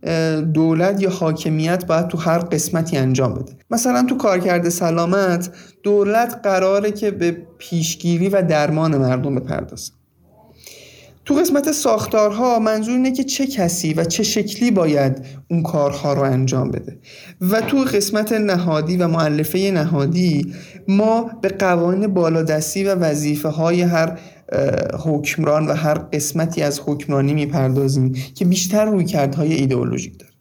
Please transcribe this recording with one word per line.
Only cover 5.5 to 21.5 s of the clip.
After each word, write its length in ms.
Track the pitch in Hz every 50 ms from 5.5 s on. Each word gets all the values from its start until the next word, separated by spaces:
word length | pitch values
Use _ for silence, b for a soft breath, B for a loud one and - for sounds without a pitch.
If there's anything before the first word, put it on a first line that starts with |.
| B B B B B B _
دولت 580 | 202 208 208 202 196 208 226 240 233 233 - -
قراره 500 | 202 190 185 190 190 196 202 208 214 208
که 180 | 208 - 208
به 260 | 190 - 170 170 170 170 - - - _
پیشگیری 680 | - - - 170 156 160 - - - 175 170 165 175 196
و 140 | 190 202 185
درمان 540 | 165 160 151 147 147 156 160 160 160 151
مردم 380 | 139 135 127 127 127 131 143 139
بپردازه. 580 | 123 - 127 - - - - - - - - _ _ _ _ _ _ _ _ _ _ - B B B B B B B B B B B B B B B _
تو 100 | - 294
قسمت 380 | 269 359 - 277 285 285 311 302
ساختارها 880 | - - 240 226 214 208 - - 220 214 208 202 208 247 254 240 226
منظور 360 | 220 220 220 214 220 220 247
اینه 180 | 254 254 262 254
که 120 | 262 269
چه 220 | 269 - - 277
کسی 480 | 262 - - 185 170 170 - - 160 156
و 100 | 160 165
چه 180 | 165 - - 214
شکلی 480 | - - 214 202 208 - - 240 240
باید 540 | 208 190 170 160 147 143 139 135 131 - B B B B B _
اون 120 | 170 170 160
کارها 500 | 165 - 156 143 143 139 143 - 151 143
رو 100 | 135 139
انجام 480 | 135 131 127 131 131 131 131 131 135
بده. 280 | - - - - - - B B B B B B B B
و 200 | 185 180 202 220
تو 160 | 226 - -
قسمت 560 | 269 269 262 - 202 196 202 208 214 214 214 233
نهادی 640 | 220 214 208 190 175 175 175 156 156 156 160 180
و 120 | 180 180 170
مؤلفهٔ 640 | 165 165 160 151 147 147 156 156 - 185 190 196
نهادی 840 | 196 175 147 170 170 - 139 143 165 175 180 180 160 143 - B B B B B B B B -
ما 420 | 190 196 214 220 226 226 233 233 226 - -
به 60 |
قوانین 580 | 196